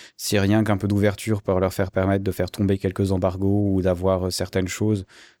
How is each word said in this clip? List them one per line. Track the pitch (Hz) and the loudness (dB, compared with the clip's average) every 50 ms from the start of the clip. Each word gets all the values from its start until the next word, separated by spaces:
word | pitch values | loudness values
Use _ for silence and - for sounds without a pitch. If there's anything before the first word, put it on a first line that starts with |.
| - - - | -20 -20 -18
si | - - - 110 | -12 -6 -2 0
rien | 104 98 98 104 110 110 | 2 2 4 4 2 2
qu'un | 107 104 95 | 2 0 0
peu | 107 98 | 0 0
d'ouverture | 104 101 101 104 98 - - 110 110 101 - | 0 2 2 2 0 -2 -4 -4 -4 -2 -2
pour | - 95 92 | 0 0 2
leur | 95 92 - | 2 0 0
faire | - 98 95 - | -2 -4 -2 0
permettre | 95 92 95 98 98 98 | 0 2 2 2 0 0
de | 98 90 | -2 -2
faire | - 92 90 | -2 -4 -4
tomber | - - 101 98 98 | -2 -2 0 0 0
quelques | 98 - 98 92 - 101 95 98 | 0 0 -2 -2 0 0 0 0
embargos | 92 95 95 90 92 98 98 101 104 104 101 95 | 0 0 0 0 0 0 2 2 2 2 2 2
ou | 95 90 | 2 2
d'avoir, | 92 90 87 90 95 95 92 90 | 2 0 0 2 0 0 0 0
euh, | 92 | -2
certaines | 90 - 98 92 - 95 92 | -4 -4 -6 -4 -2 -2 -2
choses, | 90 - - 107 107 107 101 95 - - - - - _ _ | -2 -4 -2 0 0 0 -2 -4 -8 -16 -20 -20 -20 _ _